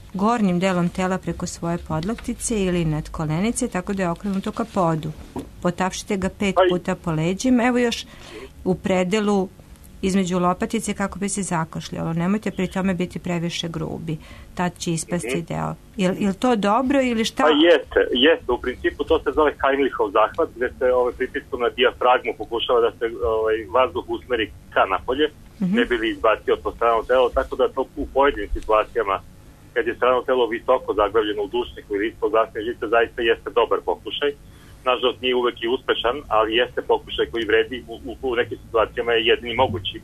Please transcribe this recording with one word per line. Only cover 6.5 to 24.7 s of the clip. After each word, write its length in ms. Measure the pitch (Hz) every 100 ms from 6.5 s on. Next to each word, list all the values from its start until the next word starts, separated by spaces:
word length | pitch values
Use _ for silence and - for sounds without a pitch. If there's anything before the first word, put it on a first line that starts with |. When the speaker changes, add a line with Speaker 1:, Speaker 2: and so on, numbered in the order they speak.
| 180
Speaker 2:
Aj. 120 | 185
Speaker 1:
puta 260 | 180 - 180
po 160 | 170
leđima, 520 | 156 165 190 254 247
evo 140 | 247 247
još 280 | 240 220 - - - - - -
u 120 | 185 175
predelu 760 | 190 185 180 220 208 196 185 - - - - -
između 380 | 190 196 175 180
lopatice 540 | 180 180 226 226 -
kako 260 | 202 196 175
bi 100 | 196
se 140 | 202
zakošljalo. 720 | 180 170 160 165 - 165 165
Nemojte 380 | 165 175 214 202
pri 160 | 190 180
tome 260 | 190 190
biti 260 | 175 180 170
previše 480 | 180 175 170 - 170
grubi. 500 | 160 156 - 160 156 - - -
Tad 200 | - 180 -
će 160 | 175
ispasti 460 | 160 - 175 113 170
Speaker 2:
Mhm. 80 | 165
Speaker 1:
deo. 300 | 160 156 156 - -
Jel, 180 | 185 -
jel 160 | 202
to 220 | 190 254 226
dobro 440 | 202 226 262 277
ili 240 | 254 226 220
šta? 180 | -
Speaker 2:
Pa 60 | 269
jeste, 500 | 294 320 156 - 101 -
jeste. 400 | 123 156 156 -
U 60 | 120
principu 460 | 123 120 175 -
to 160 | - 160
se 120 | 147
zove 220 | 135 147 -
Heimlichov 500 | 139 139 135 - 107
zahvat, 400 | 107 107 - 151
gde 160 | 117 123
se, 140 | - 127
ovaj, 220 | 127 123
pritiskom 480 | 117 127 143 - 123
na 80 | 117
dijafragmu 640 | 127 120 - 123 127 117 -
pokušava 460 | 104 113 - 120
da 100 | 117
se, 140 | - 113 117 117
ovaj, 300 | 110 110 110 101
vazduh 380 | 123 127 120 113
usmeri 440 | 113 - 117 104 -
ka 180 | -